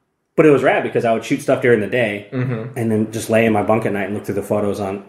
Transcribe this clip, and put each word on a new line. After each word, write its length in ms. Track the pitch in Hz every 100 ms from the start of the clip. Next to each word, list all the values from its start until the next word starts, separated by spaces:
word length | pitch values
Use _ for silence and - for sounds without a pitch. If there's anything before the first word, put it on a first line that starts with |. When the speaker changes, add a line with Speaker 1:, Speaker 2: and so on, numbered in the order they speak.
| _ _ _
Speaker 1:
but 120 | - 156
it 40 |
was 120 | 135
rad 200 | 139 196
because 220 | 117 120
I 80 | 113
would 120 | 113
shoot 180 | - 139
stuff 180 | - 123
during 200 | 123 117
the 60 | 98
day 420 | 123 113 101 -
Speaker 2:
Mm-hmm. 460 | 131 127 117 120 120
Speaker 1:
and 120 | 113
then 220 | 107 110
just 160 | 110 107
lay 160 | 113
in 80 | 113
my 100 | 104
bunk 220 | 98 110
at 80 | 110
night 120 | 101
and 100 | 98
look 100 | 104
through 120 | - 101
the 60 |
photos 380 | 98 104 104 98
on, 240 | 98 101